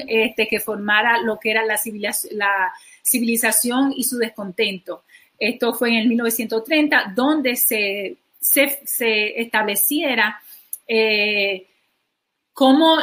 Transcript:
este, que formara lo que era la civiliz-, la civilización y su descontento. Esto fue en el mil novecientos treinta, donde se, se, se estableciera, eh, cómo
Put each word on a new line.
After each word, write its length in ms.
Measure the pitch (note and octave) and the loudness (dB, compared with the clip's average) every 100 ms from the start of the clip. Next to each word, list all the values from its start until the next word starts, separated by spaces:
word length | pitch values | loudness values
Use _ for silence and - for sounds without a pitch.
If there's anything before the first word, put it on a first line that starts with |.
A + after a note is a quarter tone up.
| C4+ | 0
este, 400 | A3+ - - G#3+ | 0 0 -2 -2
que 120 | G#3+ | -2
formara 600 | - G3+ G#3 G#3 A#3 A#3 | -4 -6 0 2 2 2
lo 200 | A3+ G#3+ | 0 -2
que 100 | A3 | -2
era 160 | A3 A3 | 0 0
la 120 | G#3+ | -2
civiliz-, 520 | A3+ G#3 G#3 A3 - | -4 -6 -6 -6 -6
la 400 | G#3+ G3+ G3 F#3 - - - | -2 0 0 -2 -4 -20 -6
civilización 920 | - B3+ A#3 A3+ A3+ A3 A#3+ B3 C#4 C4+ | -2 0 0 0 2 0 0 2 0 0
y 60 | |
su 160 | - A#3+ | -4 -2
descontento. 840 | A3 - G3+ F3 G#3 F#3+ - D#3+ _ - _ - | -4 -6 -10 -4 -4 -4 -10 -14 _ -20 _ -6
Esto 340 | G#3 - A#3 | -4 -2 -2
fue 160 | A#3 A#3+ | 0 0
en 60 | A3+ | 2
el 120 | A3+ | 2
mil 120 | A#3 | 2
novecientos 440 | A#3 A3+ A3 A3+ | 0 -2 -4 -4
treinta, 480 | A3+ D#4 D4 C#4 G#3 F#3+ | 0 2 4 2 2 0
donde 400 | C4+ D#4 B3+ B3 | 2 2 0 0
se, 600 | - A3 G3+ G3+ F#3+ F3+ _ - | -2 0 -2 -4 -8 -12 _ -8
se, 420 | - D4 C#4 - - | -2 2 0 -2 -8
se 560 | - A3+ A3 G#3 - | -4 0 0 -2 -4
estableciera, 960 | A3+ A3 G#3 G3 - D4 D4+ A#3 G#3+ - - - - - - | -2 -2 0 0 0 0 0 0 0 -2 -18 -20 -16 -14 -2
eh, 800 | A3+ A3 G#3 G#3 G#3 G3 F#3+ - _ _ _ _ _ _ _ _ | 0 2 2 0 0 -2 -4 -10 _ _ _ _ _ _ _ _
cómo 460 | - C4+ C4+ D#4+ D#4+ | 2 6 6 6 4